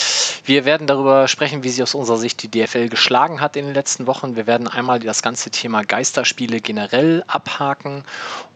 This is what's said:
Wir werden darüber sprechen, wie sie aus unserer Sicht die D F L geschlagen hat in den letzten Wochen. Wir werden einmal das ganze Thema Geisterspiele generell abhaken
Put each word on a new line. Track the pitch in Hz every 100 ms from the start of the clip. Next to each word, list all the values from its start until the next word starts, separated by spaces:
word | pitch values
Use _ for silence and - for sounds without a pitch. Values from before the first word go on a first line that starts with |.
| - - - - -
Wir | 139
werden | 135 156 151
darüber | 139 135 135 131
sprechen, | - 147 147 127
wie |
sie | 123
aus | 123
unserer | 147 120 113
Sicht | 117 -
die | 113
D | 113
F | 110 127
L | 120
geschlagen | 110 - 127 151 156
hat | 147 147
in | 143
den |
letzten | 139 139 - 127
Wochen. | 131 135 117
Wir | 110
werden | 117 117
einmal | 123 127 123
das | 110 104
ganze | 117 117 -
Thema | - 120 110
Geisterspiele | 104 104 131 - 113 - 120 113
generell | - 107 - 120 160 165 -
abhaken | - - - 139 139 143 139 135 - - - -